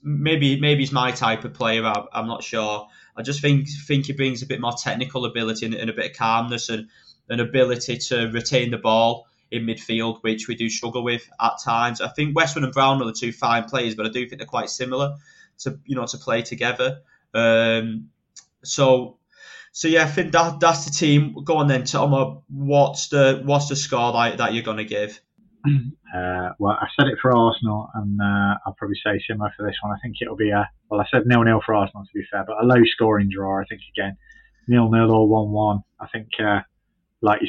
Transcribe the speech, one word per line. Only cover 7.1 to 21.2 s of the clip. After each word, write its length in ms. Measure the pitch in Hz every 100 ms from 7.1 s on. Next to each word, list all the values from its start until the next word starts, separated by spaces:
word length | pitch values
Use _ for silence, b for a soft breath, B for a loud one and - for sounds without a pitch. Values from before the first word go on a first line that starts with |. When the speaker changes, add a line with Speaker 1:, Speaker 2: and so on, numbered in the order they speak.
| b -
Speaker 1:
an 120 | 117
ability 580 | 120 135 123 120 - 117
to 300 | - 123 113
retain 380 | 117 - 131 120
the 80 | 110
ball 480 | 110 110 117 117 b b b
in 140 | 120 113
midfield, 560 | 110 - 113 113 107
which 260 | 113 110 -
we 60 | 113
do 120 | 113
struggle 340 | - 117 120
with 240 | 120 120 - -
at 120 | 113 -
times. 380 | 123 117 120 113
I 80 | -
think 260 | - 147
Westwood 300 | 156 160 156
and 80 | 131
Brownhill 380 | 135 135 135 117
are 20 |
two 180 | 110 120
fine 340 | 110 123 117
players, 300 | 110 131 117
but 120 | 107 110
I 20 |
do 180 | 123 123
think 140 | 113
they're 60 | 107
quite 240 | 120 -
similar 440 | - 127 131 143 143 B B B _
to, 200 | 135 -
you 100 | -
know, 120 | 131 117
to 100 | 113
play 220 | - 117
together. 600 | 117 117 120 123 131 139 b b b
Um, 760 | 113 117 113 113 113 113 110 - _ _ - _ _
so, 540 | - - 135 127 117 - _ B B B B
so 160 | - 165
yeah, 160 | 160
I 20 | 151
think 260 | 165 156
that, 260 | 170 165 147
that's 280 | 170 156 -
the 40 |
team. 460 | - 156 147